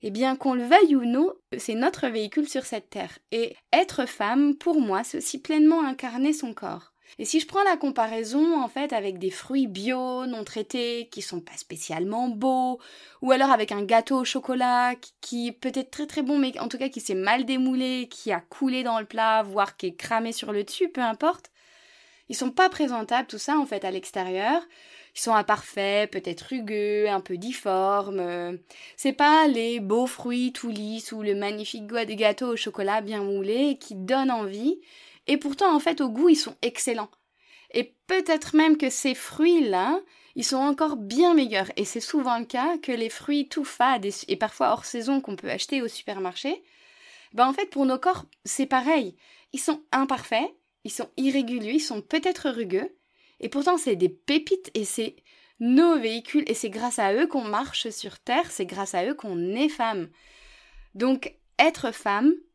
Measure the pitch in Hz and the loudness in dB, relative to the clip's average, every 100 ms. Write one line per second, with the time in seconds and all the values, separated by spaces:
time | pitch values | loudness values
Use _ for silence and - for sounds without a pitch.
0 | - 202 262 262 277 254 240 349 359 277 | -8 -2 0 0 0 0 6 8 8 6
1 | 240 247 349 392 _ - - 220 277 - | 4 2 2 0 _ -8 -4 0 0 0
2 | 269 214 208 311 294 262 254 220 - 202 | -4 -2 -2 -2 -2 -4 -6 -10 -10 -10
3 | 170 - _ 226 233 - _ 285 370 - | -10 -12 _ -4 -4 -6 _ 2 2 -2
4 | 247 - 208 254 285 285 349 311 226 190 | -4 -2 0 4 4 2 2 2 2 0
5 | 240 - - 269 - 311 302 330 294 269 | -2 -6 -6 -8 -2 6 6 6 0 -4
6 | 254 240 277 302 247 208 196 160 - _ | -8 0 0 0 -4 -8 -10 -10 -14 _
7 | _ - - 320 311 392 403 339 285 262 | _ -12 -2 -2 0 2 2 2 0 0
8 | 220 226 226 269 320 320 247 - 294 240 | -2 -2 -2 2 4 4 0 -4 -2 -2
9 | 196 185 185 185 - 269 254 185 208 254 | -4 -4 -4 -6 -4 0 0 -2 -2 -2
10 | 254 254 254 240 208 220 214 247 240 233 | -2 -4 -4 -6 -8 -8 -6 -4 -2 -4
11 | 233 - - 175 170 - - 156 - 160 | -8 -12 -10 -10 -12 -16 -14 -12 -8 -4
12 | 185 220 254 214 262 262 254 247 - - | -2 -2 -2 0 0 2 0 -4 -12 -20
13 | - - 254 262 269 247 214 202 202 226 | -20 -8 2 4 6 4 2 -2 2 2
14 | 226 269 240 269 - 254 247 247 247 247 | 4 0 0 -4 -2 0 2 2 2 -2
15 | - _ - 240 240 240 262 262 262 - | -12 _ -8 -6 -6 -4 -4 -4 -6 -8
16 | 294 - 262 285 262 254 233 247 262 262 | -6 -4 0 2 2 -2 -8 -4 -6 -6
17 | - 190 196 240 262 262 262 254 254 254 | -4 -2 2 2 2 2 2 2 0 -2
18 | 240 - - 175 - - 269 254 247 226 | -6 -8 -4 -4 -4 -4 -2 0 0 -2
19 | 214 226 220 220 208 196 196 - 185 175 | -4 0 4 4 2 0 0 -2 -8 -6
20 | - 226 226 226 214 208 202 - 359 302 | -4 -2 -2 -6 -4 -4 -4 -2 -2 0
21 | 240 220 302 359 - _ _ _ _ _ | -2 0 0 0 -8 _ _ _ _ _
22 | _ _ _ 233 254 - 370 370 294 247 | _ _ _ -4 -2 4 2 4 -2 -2
23 | 214 240 254 214 - 302 269 202 190 185 | -2 -2 -2 -8 0 0 0 -4 -6 -6
24 | 190 - 185 185 214 320 339 - - - | -8 -6 -4 -2 0 0 -2 -20 -20 -20
25 | - - - 220 208 208 - - 196 202 | -18 -8 0 2 2 0 0 -4 0 0
26 | 208 202 180 170 - 262 214 214 208 208 | 0 -4 -8 -10 -8 -8 -4 -2 0 2
27 | 208 196 190 180 214 254 202 185 190 202 | 2 0 -4 -8 -6 -6 -2 2 2 2
28 | 196 196 175 175 175 180 _ - - - | 0 -4 -4 -6 -8 -10 _ -20 -20 -4
29 | 269 269 294 311 311 240 226 233 196 220 | -2 2 6 8 6 4 0 -2 0 2
30 | 254 - 240 247 254 254 240 208 214 220 | 2 -4 -4 -2 -2 -4 -8 -6 -8 -8
31 | - 220 208 202 202 208 214 226 208 233 | -10 -6 -2 -2 -2 -6 -8 -12 -6 -4
32 | 226 214 214 208 254 226 - - 196 214 | -4 0 0 0 -4 -4 -6 -4 0 0
33 | 208 214 196 196 196 226 285 277 - 196 | -2 -4 -2 -2 0 2 2 0 -8 -12
34 | 190 262 262 233 202 196 254 370 - - | -2 0 2 0 -4 -2 -2 -2 -8 -20
35 | - _ - 285 285 277 392 302 302 - | -20 _ -2 -2 0 2 4 4 2 0
36 | 262 220 349 302 - - 240 240 - 233 | -2 4 6 6 4 -4 -4 -2 -4 -4
37 | 202 _ _ _ _ - _ - - _ | -6 _ _ _ _ -20 _ -4 -4 _
38 | - 370 359 311 - 311 320 302 277 - | -2 0 2 0 2 4 6 4 2 0
39 | 269 254 - - 320 349 247 185 208 349 | -2 -2 -8 2 4 6 4 2 2 0
40 | 381 _ _ - 233 262 277 285 311 277 | -4 _ _ -6 -2 0 0 2 -2 -2
41 | 202 240 349 330 254 208 190 - 202 233 | -4 4 6 6 4 0 -2 -4 -4 -6
42 | - 311 254 233 233 247 277 339 294 240 | -2 -2 0 -2 -2 -2 0 -2 -2 -4
43 | 226 - - 294 277 - 277 - 247 254 | -4 -6 -2 -2 0 -4 -6 0 2 2
44 | 196 202 - 190 220 - - 214 - 240 | -2 -8 -6 -2 -2 0 0 0 -4 -6
45 | 233 277 262 190 - 180 - 277 233 - | -2 -2 -2 -10 -6 -6 -4 -4 -4 -8
46 | - 196 185 180 277 359 _ _ _ _ | -10 -6 -6 -6 -6 -6 _ _ _ _
47 | - - _ 208 254 269 403 277 269 254 | -20 -20 _ 2 2 4 -4 0 0 2
48 | 359 370 - _ - - 269 262 247 320 | 0 0 -6 _ -8 -4 0 2 2 2
49 | 202 - _ - _ 269 - 302 - 254 | 0 -8 _ -20 _ -4 -2 -2 -2 -2
50 | 269 262 - 226 330 - _ _ 214 - | 0 -2 0 -2 -2 -6 _ _ -12 -8
51 | 240 - 269 269 233 247 214 277 302 214 | -8 -2 2 2 0 -4 0 -2 0 -6
52 | - 311 370 359 294 233 208 185 330 - | -2 0 0 0 -2 -2 -2 -2 -2 -12
53 | _ _ _ _ 220 277 285 359 - 190 | _ _ _ _ -6 0 2 2 2 2
54 | 180 180 - 294 311 381 - 220 208 - | 2 0 0 0 2 -2 -2 -6 -4 -4
55 | 220 - _ _ _ _ 233 262 339 320 | -6 -8 _ _ _ _ 4 6 8 6
56 | 226 226 - 294 302 226 220 208 240 240 | 2 -4 -2 -2 0 -4 -4 -4 -4 0
57 | 196 214 330 277 220 208 269 - 233 208 | 2 2 2 0 -2 -4 -4 -6 -8 -8
58 | 208 - - 254 339 - 185 185 196 185 | -12 -12 -2 0 0 -4 -6 -6 -4 -2
59 | 196 302 220 175 175 220 302 302 226 208 | -2 -4 -6 -4 -2 0 0 0 -2 -2
60 | 160 _ _ - - - _ - - 196 | -6 _ _ -20 -20 -20 _ -20 -20 -2
61 | 247 262 - _ _ - 302 320 247 220 | 0 0 -2 _ _ 4 4 4 -6 -4
62 | 214 202 262 349 _ | -2 2 4 2 _